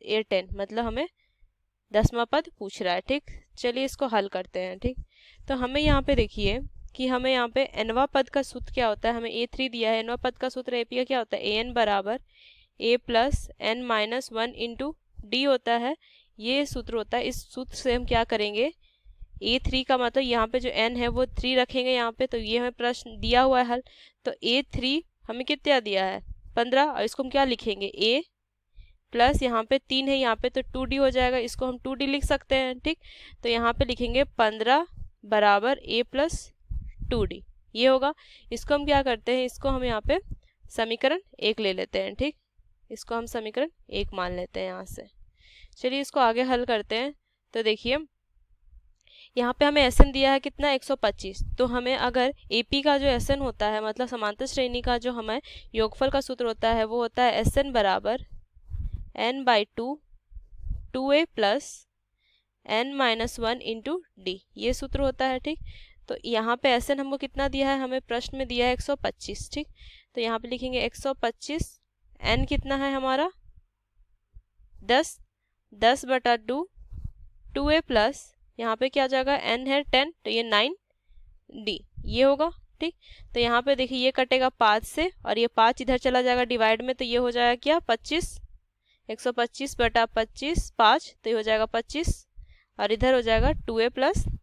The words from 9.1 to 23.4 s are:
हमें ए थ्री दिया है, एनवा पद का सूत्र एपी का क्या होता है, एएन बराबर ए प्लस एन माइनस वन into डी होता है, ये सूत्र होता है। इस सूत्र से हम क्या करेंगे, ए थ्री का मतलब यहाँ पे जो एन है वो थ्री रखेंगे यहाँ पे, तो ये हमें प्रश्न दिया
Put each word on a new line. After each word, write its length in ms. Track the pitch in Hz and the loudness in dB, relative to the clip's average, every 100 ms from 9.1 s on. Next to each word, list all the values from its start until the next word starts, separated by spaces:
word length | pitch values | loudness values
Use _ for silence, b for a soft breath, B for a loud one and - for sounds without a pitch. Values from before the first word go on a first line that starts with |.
| 233 | -2
हमें 160 | 226 | -4
ए 140 | 226 240 | -4 -4
थ्री 220 | - 262 | -2 -4
दिया 220 | 233 220 | -2 0
है, 80 | 226 | 0
एनवा 160 | 226 247 | -2 -4
पद 200 | 254 - | -4 -4
का 120 | 262 | -6
सूत्र 260 | 254 254 240 | -6 -6 -4
एपी 200 | 233 247 | -4 -2
का 80 | |
क्या 140 | 254 254 | -2 -2
होता 200 | 220 - | -2 -4
है, 60 | - | -2
एएन 280 | 214 240 | -2 -2
बराबर 460 | 240 214 196 190 247 - b b b b - | 0 2 2 0 -6 -8 b b b b -4
ए 180 | 226 240 | 0 0
प्लस 500 | - 226 262 - - - | 2 2 2 0 -4 -8
एन 220 | - 240 247 | -4 -4 -2
माइनस 440 | 220 214 247 - | -2 0 -4 -6
वन 200 | 220 233 - | -4 -4 -4
into 320 | 233 226 277 - _ - | -8 -6 -8 -10 _ -20
डी 220 | 208 240 | -6 0
होता 300 | 277 254 - 233 | 2 2 2 0
है, 200 | 240 320 b b b - | 0 -4 b b b -10
ये 260 | 220 269 285 | -2 -2 -2
सूत्र 300 | 254 226 233 | -4 -6 -6
होता 220 | 214 240 | -4 -4
है। 60 | |
इस 140 | - 247 - | -4 -6 -10
सूत्र 300 | - 262 - | -12 -12 -6
से 180 | 262 | 0
हम 120 | 240 247 | 0 2
क्या 180 | 233 233 | 0 2
करेंगे, 460 | 220 208 208 285 - _ _ - - - - | 0 -2 0 -2 -2 _ _ -20 -20 -18 -8
ए 160 | 202 254 - | -2 0 0
थ्री 180 | 262 | -2
का 140 | 254 254 | 0 0
मतलब 260 | 240 262 | 2 0
यहाँ 240 | 254 240 220 | 0 2 0
पे 120 | 254 | -2
जो 100 | 247 | -2
एन 260 | - 226 247 | 0 -2 0
है 100 | 240 | -2
वो 160 | 240 254 | 0 -2
थ्री 260 | - 247 254 | -2 0 2
रखेंगे 360 | 247 262 254 | 2 0 0
यहाँ 200 | 247 233 | 0 -2
पे, 160 | 226 262 | -2 -4
तो 100 | 233 | -4
ये 200 | 214 233 | -2 -2
हमें 140 | 247 | -2
प्रश्न 440 | 240 240 247 - 214 | -2 -4 -4 -8 -8
दिया 220 | - 240 | 2 4